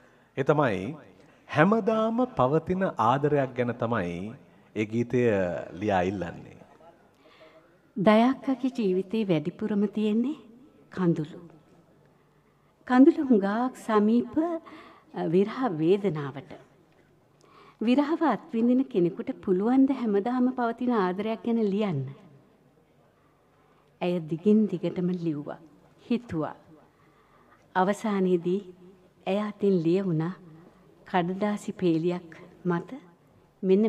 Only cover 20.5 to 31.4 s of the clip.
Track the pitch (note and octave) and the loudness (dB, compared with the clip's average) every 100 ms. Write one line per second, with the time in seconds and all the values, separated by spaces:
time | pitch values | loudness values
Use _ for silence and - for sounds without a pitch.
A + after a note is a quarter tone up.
20.5 | B3+ A#3 A#3+ B3 A#3 F3+ F#3 G#3+ A3 A#3+ | -2 -4 -2 -2 0 0 -2 -4 -4 -2
21.5 | A#3 G#3 G3 G#3 C#3+ C3 - - - _ | 0 0 0 -2 -4 -6 -12 -20 -20 _
22.5 | _ _ _ _ _ _ _ _ _ _ | _ _ _ _ _ _ _ _ _ _
23.5 | _ _ _ _ - F3+ F3 D#3 E3 G#3 | _ _ _ _ -6 -4 -2 -4 0 4
24.5 | G#3+ G#3 E3+ E3+ F#3 F3+ F3+ E3 D3 D3 | 4 4 -2 -4 -2 -2 -2 -4 -6 -8
25.5 | - - _ _ _ - A#3+ A#3+ E3 C3+ | -14 -18 _ _ _ -4 -4 -4 -6 -6
26.5 | - - - _ _ _ _ _ _ _ | -8 -20 -20 _ _ _ _ _ _ _
27.5 | _ _ F#3 F#3 G3+ A3 G3 F#3 F3+ F3 | _ _ 0 0 0 -2 0 2 0 0
28.5 | G3 F#3 - - - _ _ - G3+ G#3 | -4 -6 -20 -20 -20 _ _ -4 -4 -4
29.5 | - G3+ F#3 D#3+ F#3+ F#3+ D#3 E3 F#3 - | -2 2 2 2 2 2 0 -2 -6 -16
30.5 | - - - _ _ - F#3 F3 F#3 | -20 -20 -20 _ _ -4 -2 0 -2